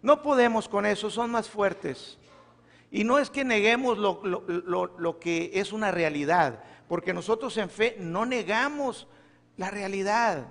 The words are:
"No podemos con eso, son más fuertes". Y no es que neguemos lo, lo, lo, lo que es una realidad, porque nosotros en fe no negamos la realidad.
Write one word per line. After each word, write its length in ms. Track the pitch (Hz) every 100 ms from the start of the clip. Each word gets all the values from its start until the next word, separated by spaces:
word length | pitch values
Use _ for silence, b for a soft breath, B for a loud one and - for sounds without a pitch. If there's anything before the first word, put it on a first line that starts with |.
"No 220 | 226 294
podemos 440 | 294 269 240 226 -
con 200 | 202 208
eso, 240 | 208 214
son 180 | 196 233
más 180 | 233 -
fuertes". 720 | 214 202 170 165 131 - - B B B B B B B
Y 140 | -
no 160 | 214 269
es 100 | 269
que 140 | 277
neguemos 560 | 262 226 208 240 254 214
lo, 220 | 208 175
lo, 200 | 196 180 -
lo, 500 | 175 175 175 180 -
lo 220 | 170 165
que 320 | 175 165 175
es 180 | 190 196
una 200 | 214 214
realidad, 720 | 180 160 147 143 175 147 113 B B _
porque 260 | 170 180
nosotros 420 | 175 165 220 247 220
en 120 | 202
fe 280 | - 226 226
no 260 | 175 175 233
negamos 840 | 254 180 214 277 294 269 - - b b b b -
la 120 | 185
realidad. 800 | 202 196 196 190 214 233 165 120